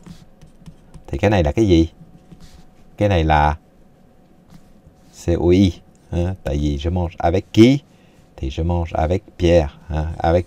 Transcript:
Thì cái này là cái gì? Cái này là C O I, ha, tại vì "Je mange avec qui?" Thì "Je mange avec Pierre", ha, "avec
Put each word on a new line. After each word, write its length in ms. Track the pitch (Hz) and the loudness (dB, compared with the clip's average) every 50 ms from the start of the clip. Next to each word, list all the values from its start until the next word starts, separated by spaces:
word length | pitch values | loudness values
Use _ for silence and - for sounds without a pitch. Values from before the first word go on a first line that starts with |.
| - - - - - - - _ - - - - - - - - - - - - - | -20 -20 -20 -20 -20 -20 -20 _ -20 -20 -20 -20 -20 -20 -20 -20 -20 -20 -20 -20 -14
Thì 100 | - - | -12 -6
cái 120 | - - 104 | -2 0 2
này 140 | 107 92 80 | 2 2 0
là 80 | 71 | 0
cái 160 | - 113 110 | 2 0 2
gì? 220 | 98 87 80 82 - - - - - - - _ - - - - - - - - - _ - - - - | 4 4 4 2 0 -4 -20 -20 -20 -20 -20 _ -20 -20 -20 -20 -20 -20 -20 -20 -20 _ -20 -20 -20 -6
Cái 120 | - 104 104 | -4 -2 -2
này 140 | 98 82 80 | 0 0 0
là 340 | 78 78 73 76 76 73 - _ _ _ _ - - _ _ _ _ _ _ _ _ _ _ _ _ - - - _ - - _ - _ _ _ - _ - - | 2 2 2 2 0 -2 -4 _ _ _ _ -20 -20 _ _ _ _ _ _ _ _ _ _ _ _ -20 -20 -20 _ -20 -20 _ -20 _ _ _ -20 _ -10 -4
C 40 | - - - | -4 -2 0
O 100 | 80 87 | 2 2
I, 240 | 90 98 101 87 - - - - _ _ _ - | 4 4 4 2 0 -6 -18 -20 _ _ _ -6
ha, 240 | 85 87 87 92 95 - - | -4 -4 -4 -4 -6 -8 -8
tại 140 | - 71 | -6 -4
vì 200 | 73 76 73 73 | -4 -2 -4 -4
"Je 140 | 69 76 87 | -4 -6 -4
mange 240 | 90 90 87 82 - | -4 -4 -6 -6 -8
avec 280 | - - 87 82 82 - - - | -4 -4 -2 -2 -2 -6 -2 4
qui?" 260 | 107 113 127 139 147 _ _ _ _ _ _ _ _ - _ _ | 6 6 6 4 0 _ _ _ _ _ _ _ _ -20 _ _
Thì 120 | - 73 69 | -12 -12 -10
"Je 160 | - 82 82 | -8 -6 -4
mange 260 | 85 87 85 85 82 - | -4 -4 -4 -4 -6 -4
avec 300 | - 80 78 90 - - - _ - | -4 -2 -2 -2 -4 -6 -10 _ -2
Pierre", 280 | 87 82 87 85 73 69 - - - | 0 2 2 2 2 0 -8 -16 -12
ha, 260 | - 76 78 78 82 80 | -8 -6 -6 -4 -6 -6
"avec 280 | - - 82 85 92 90 | -4 -2 0 0 0 -2